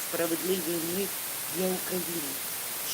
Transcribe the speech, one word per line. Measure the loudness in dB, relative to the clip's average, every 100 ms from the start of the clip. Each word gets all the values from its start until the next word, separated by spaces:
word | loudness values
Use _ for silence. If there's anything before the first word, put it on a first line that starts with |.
| 0
справедливий | 2 2 2 2 2 2 0 0 0
мир | 0 -2 -4 -4 -2 2
для | 2
України, | 2 0 0 0 -2 -2 -2 -4 -4 -2 -2 0